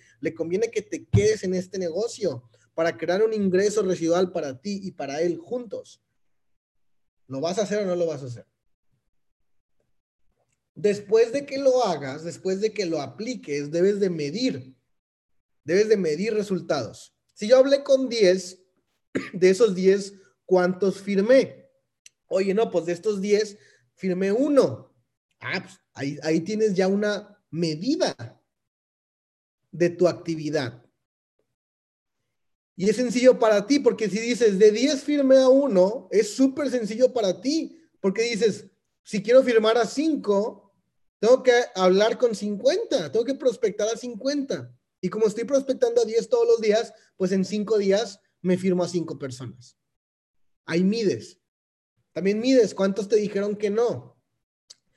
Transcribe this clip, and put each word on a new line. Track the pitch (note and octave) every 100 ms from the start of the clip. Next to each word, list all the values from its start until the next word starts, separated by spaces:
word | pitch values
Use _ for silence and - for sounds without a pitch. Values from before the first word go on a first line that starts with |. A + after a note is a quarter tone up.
| _ _
Le | D#3
conviene | D#3+ E3 F#3 A3+
que | A3
te | G3 D#3 -
quedes | F#3+ G#3+ A3
en | F#3+
este | F#3 F#3 F#3+
negocio | F3 E3 A3+ - F#3+ B2 - _ _
para | - E3 E3
crear | D#3+ F#3
un | A3
ingreso | A3 G3 F3+ G#3 G#3+
residual | F#3+ E3 E3 E3+ F3+
para | F3+ D3 B2
ti | G3+ G3
y | G3
para | - C#3 C#3+
él | F3 D#3+
juntos. | - B3 A#3+ - - - _ _ _ _ _ _ _ _ _ _ _ _ -
¿Lo | C3+
vas | D#3+ G3
a |
hacer | G3+ G#3
o | G3
no | F3
lo | E3+
vas | C#3+
a | C3+
hacer? | A#2 - _ _ _ _ _ _ _ _ _ _ _ _ _ _ _ _ _ _ _ _ _ _ -
Después | G#3 G3+ - A3 A#3
de | C4+ C#4
que | C4+
lo | C#4 B3+
hagas, | A3 D#3 C3+ C#3+
después | E3+ C3+ F#3 F#3+
de | G#3+
que | G#3+ F#3
lo | D#3+
apliques, | C3+ - A3+ A3 - D3 D3
debes | E3 F#3+ G3+
de | G3
medir. | E3 C#3+ F3+ B3+ D3 - - _ _ _ _ _ _ _ _
Debes | C3+ F3+ G#3+
de | G#3+
medir | E3+ D3+ G#3+
resultados. | G#3+ G3 F#3 D3 D#3 B2 - - _ _
Si | - G#3+
yo | B3+
hablé | C4+ C#4
con | C#4 C4+ B3+
diez, | A#3 F#3+ F#3+ - - _ _ _ _ _
<clears throat> | - -
de | F#3+ F3+
esos | F#3+ A#3 F#3
diez, | F#3 G3 G3 - _ _ -
¿cuántos | F#3 F3+ F#3 G3 F#3
firmé? | - G3 G#3 C4 G3+ - - _ _ _ _ _ -
Oye, | F#3 G3
no, | G3 A3+
pues | F3+ D#3+
de |
estos | E3+ G#3+ G3+
diez, | G3+ G#3 G#3+ - _ _ _ _
firmé | F#3+ F3+ F#3+
uno. | G#3 D4 C#4+ F3 A#2 - _ _ _ _ _
Ah, | - F3+
pues, | - - _
ahí, | - C#3 D3
ahí | D3 D#3+
tienes | E3 G#3+ A3
ya | F#3 F#3
una | G3 G#3 G3+ - _ _
medida | D#3 E3+ D3+ G#3+ F4 C4+ C#3 A#2 - _ _ _ _ _ _ _ _ _ _ _ _ _
de | D#3+ F3
tu | F3 F3
actividad. | D3+ - D#3+ D3+ D3+ B2 - _ _ _ _ _ _ _ _ _ _ _ _ _ _ _ _ _ _ _ -
Y | F#3+
es | G#3+
sencillo | B3 A#3+ B3+ B3+
para | A3+ G#3 G3+
ti, | C#4
porque | B3+ G3 A3
si | G3
dices, | A#3 A#3 A#3 F#3+
"De | G#3+
diez | G#3+ C4+ C#4
firmé | - D4 C4+ C4
a | C4
uno", | C4+ C#4 F#3+ F3+ A#3 -
es | G3 A3 -
súper | C4+ C4 C#4+
sencillo | B3 G#3 A3 B3+
para | B3 G3+ F3+
ti, | B3+ D#4+ C#4 - _ _
porque | G3 F#3+
dices, | A#3 A3+ G#3+ - - _ _ _
"Si | - G#3
quiero | G#3+ B3+
firmar | B3+ A3+ G#3+ A3+
a | A3
cinco, | - D#4+ C#4 F#3+ G3+ A3 - _ _ _ _ _ _
tengo | G#3 B3+
que | - A#3+ - F#3
hablar | F#3 F#3 G#3+ A3
con | A#3+ G#3
cincuenta, | G#3 G3+ A#3+ F#4 A#4 C4+ D#3
tengo | A3 A#3
que | C4+
prospectar | C4+ A3 G#3+ F3+ G#3+
a | A3
cincuenta. | B3 A3 B3+ C#4+ C4+ E3+ B2 _ _ _
Y | F#3
como | G#3+ A3
estoy | G#3
prospectando | A#3 C#4 C4+ C4 A#3+ A#3
a | A3
diez | A3+ -
todos | A#3+ A#3
los | A3+
días, | G#3+ G#3 A3+ - _ -
pues | F#3
en | F#3+ F#3
cinco | G#3 G#3 A3
días | G3 G3 A#3 - _ _
me | F3 F3+
firmo | F#3 F3+
a | F3
cinco | F3 D#3+ D3
personas". | C#3 B2 B2 - - _ _ _ _ _ _ _ _ _ -
Ahí | E3
mides. | F#3 A3+ G3+ A#2 - - _ _ _ _ _ _ _
También | - F#3 G#3
mides | B3 C4 G3+
cuántos | - G3 G3+ G3+
te | A3
dijeron | G#3 G3 G3+ G#3
que | G#3
no. | G#3 A#3+ C3+ - _ _ _ _ _ _ - _